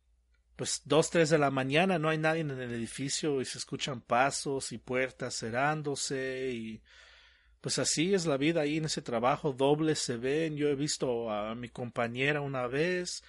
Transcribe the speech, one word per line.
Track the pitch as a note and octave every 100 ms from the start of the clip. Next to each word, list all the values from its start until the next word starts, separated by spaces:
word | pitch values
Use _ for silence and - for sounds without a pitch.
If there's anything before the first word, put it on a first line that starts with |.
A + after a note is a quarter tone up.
| _ _ _ _ _ -
pues, | B2+ - -
dos, | C#3+ D#3+
tres | F3 D#3
de | D#3
la | C#3
mañana, | C3+ C3 C#3+ F#3+ F3+
no | D#3
hay | D#3+
nadie | D#3 E3
en | D3
el | C3 B2
edificio | A#2+ A2+ - C3+ - D#3+ C#3
y | B2
se | B2+
escuchan | - C3 - B2+
pasos | - A#2+ C#3 - - C3+ -
y | A#2
puertas | - B2+ C3 - B2+ -
cerrándose | A2+ A#2 C#3+ D#3 D3 C#3 - C3+ C3 C3 C3
y, | A#2+ A2+ A2 - - - - - _ _ _
pues, | C3+ -
así | B2+ - E3+
es | G3 E3
la | C3+
vida | D3 E3+
ahí | D3 D#3
en | D#3
ese | -
trabajo. | D3 A#2 B2 D3 D#3
Dobles | B2+ C3+ D3+ D#3 D3
se | - A#2+
ven. | B2+ D3 E3 D3
Yo | D3
he | C3+
visto | D3 - C#3+ A#2 A#2
a | G#2 G#2+ A2+
mi | A#2+
compañera | - B2 A#2+ A#2 A#2+ C3+ D3+
una | C#3+ C3+ B2
vez, | C3+ E3+ F3+ F3+ -